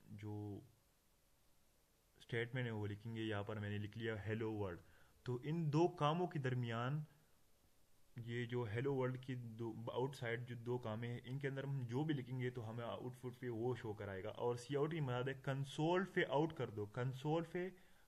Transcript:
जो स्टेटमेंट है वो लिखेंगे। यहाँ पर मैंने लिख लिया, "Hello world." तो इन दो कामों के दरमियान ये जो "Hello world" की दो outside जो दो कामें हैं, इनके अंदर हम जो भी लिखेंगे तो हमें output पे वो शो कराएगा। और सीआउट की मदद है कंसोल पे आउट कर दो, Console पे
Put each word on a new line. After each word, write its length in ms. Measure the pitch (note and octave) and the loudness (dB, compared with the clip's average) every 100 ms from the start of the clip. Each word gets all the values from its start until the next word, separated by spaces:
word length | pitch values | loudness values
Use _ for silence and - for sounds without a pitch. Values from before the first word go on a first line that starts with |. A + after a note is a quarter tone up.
| - | -16
जो 520 | G#2+ G#2 G#2 G#2 G2 - - _ _ _ _ _ _ - - - _ _ _ _ - | -10 -6 -4 -4 -8 -10 -20 _ _ _ _ _ _ -20 -20 -20 _ _ _ _ -20
स्टेटमेंट 440 | - A#2 A#2+ B2+ A#2+ | -2 0 0 0 -2
है 60 | |
वो 140 | A2 G2+ | 0 -2
लिखेंगे। 360 | G#2 A2+ A2+ | -4 -6 -2
यहाँ 220 | A2 G#2 | 0 0
पर 140 | G#2 G#2+ | -2 -2
मैंने 200 | G2+ G#2 | -2 -2
लिख 180 | G#2 A2+ | -4 -4
लिया, 300 | A2+ A2 G2 | -2 -2 -2
"Hello 260 | A2 A2+ | 0 0
world." 260 | G#2+ G2 E2+ - - - - - | 0 -2 -4 -10 -20 -20 -10 -4
तो 160 | B2 | -2
इन 280 | C#3+ E3 D#3 | 0 2 4
दो 180 | D3 F3 | 6 6
कामों 380 | F3 D3 E3+ F3+ | 6 4 4 2
के 120 | D3+ | 0
दरमियान 680 | C3 B2+ A#2+ A2+ B2 D3 D3+ - - - - - - - - - - - | 0 2 0 0 0 0 -4 -12 -20 -20 -20 -20 -20 -20 -20 -20 -14 -10
ये 280 | A2+ A#2 A#2+ | -4 -2 0
जो 220 | B2 A#2 | 0 0
"Hello 300 | A2 C#3 C3+ | 2 2 4
world" 240 | B2+ B2+ | 2 0
की 100 | - | -4
दो 520 | B2+ A#2 A2 A#2 A2+ A2+ | -4 -4 -4 -4 -2 -2
outside 520 | A2 C3+ C#3 A#2 A#2 | 0 0 0 -2 -2
जो 120 | A#2+ A#2+ | -2 -6
दो 220 | A#2 B2 | -2 -2
कामें 300 | A2+ A2 A#2 | 0 -2 -2
हैं, 160 | A#2+ | -4
इनके 240 | A2 C3+ C#3 | -4 -2 -2
अंदर 160 | C3+ | -2
हम 220 | C#3 C#3 A#2 | -2 -2 0
जो 180 | A#2+ | 2
भी 100 | D#3 | 2
लिखेंगे 360 | D3 A#2+ B2+ B2 | 0 0 -2 0
तो 100 | B2 | -2
हमें 240 | A2 A#2 | -4 -4
output 500 | A#2 G2 B2+ B2+ B2+ | -4 -4 -6 -6 -8
पे 140 | B2 B2 | -6 -4
वो 260 | A2 A#2 | 0 0
शो 200 | B2 A2 | 0 -2
कराएगा। 360 | G2+ G2+ F#2+ G#2 | -4 -4 -2 -4
और 260 | G#2+ A#2+ B2 | 0 2 2
सीआउट 360 | - C#3 D3+ | 0 2 2
की 80 | E3 | 2
मदद 280 | C3+ B2 B2+ | 2 2 0
है 60 | |
कंसोल 680 | C3+ - C3+ C#3 - D#3 F#3 | -2 -2 -2 -2 2 4 4
पे 180 | F#3+ F3+ | 4 2
आउट 340 | E3 C#3 D#3 D#3+ | 4 4 4 2
कर 140 | A#2 | -2
दो, 160 | G#2 G#2 | -2 -2
Console 560 | B2 B2 C3 D3+ D#3+ | 0 0 0 2 2
पे 300 | E3 F3+ F#3 F#3 - - | 2 -2 -2 -6 -16 -20